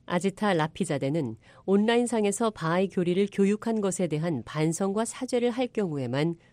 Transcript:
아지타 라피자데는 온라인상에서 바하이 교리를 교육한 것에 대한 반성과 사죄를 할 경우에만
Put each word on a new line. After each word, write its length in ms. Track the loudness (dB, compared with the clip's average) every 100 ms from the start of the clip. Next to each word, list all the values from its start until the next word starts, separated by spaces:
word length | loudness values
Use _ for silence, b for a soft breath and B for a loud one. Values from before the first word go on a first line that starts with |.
| -6
아지타 480 | -2 -2 0 0
라피자데는 800 | 2 0 -2 -4 -2 -2 -2 -4 -6 B B B
온라인상에서 840 | 2 4 2 2 0 0 0 -2
바하이 380 | -2 0 0 0
교리를 380 | 0 0 2 0
교육한 480 | 2 2 2 -2 -2
것에 260 | -2 -2 -2
대한 380 | -2 -2 -4
반성과 600 | -4 0 0 2 0 -2
사죄를 460 | -4 -6 -4 0 0
할 160 | 0 -2
경우에만 720 | -2 -2 -2 -2 0 0 -2 b